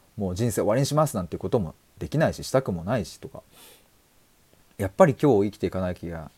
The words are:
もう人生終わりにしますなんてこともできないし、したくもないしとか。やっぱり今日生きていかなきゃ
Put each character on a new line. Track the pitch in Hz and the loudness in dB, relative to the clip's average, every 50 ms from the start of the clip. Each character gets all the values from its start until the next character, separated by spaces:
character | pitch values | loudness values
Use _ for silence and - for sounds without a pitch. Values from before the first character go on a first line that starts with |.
| _ _ - | _ _ -8
も | 107 101 90 | -4 -4 -4
う | 90 | -2
人 | 87 120 120 | 0 -2 0
生 | 104 117 | 0 0
終 | 87 | 2
わ | 101 110 | 2 2
り | 131 | 2
に | 143 | 2
し | - 143 | 2 2
ま | 151 156 | 0 0
す | 147 - | 0 0
な | 101 | -4
ん | 87 | -6
て | - - | -6 -6
こ | - - 95 | -6 -4 -2
と | - 120 | 0 0
も | 87 73 - _ _ _ _ | 0 -2 -8 _ _ _ _
で | - - - | -10 -8 -4
き | - | -2
な | 147 160 - | 0 0 0
い | - | -2
し、 | - 78 | -4 -6
し | - | -2
た | - 131 | -2 0
く | 131 - | 0 0
も | 95 82 80 | -4 -4 -4
な | 95 127 | -4 -2
い | 120 85 | -4 -4
し | - - - | -6 -12 -16
と | - - | -18 -16
か。 | - - - _ _ - - - - _ _ _ _ _ _ _ _ _ _ _ _ _ _ _ _ _ _ _ _ | -16 -18 -20 _ _ -20 -20 -20 -20 _ _ _ _ _ _ _ _ _ _ _ _ _ _ _ _ _ _ _ _
や | - 101 | -6 -6
っ | 95 | 0
ぱ | - - 190 | 4 6 6
り | 165 98 - | 6 6 4
今 | - 143 117 101 101 | 4 4 6 6 4
日 | 107 | 2
生 | |
き | - | -2
て | - - | -4 -4
い | 87 | -4
か | - 92 | -2 -2
な | 92 90 90 | -4 -4 -6
き | - - 85 | -6 -10 -10
ゃ | 82 80 76 - _ | -10 -10 -12 -12 _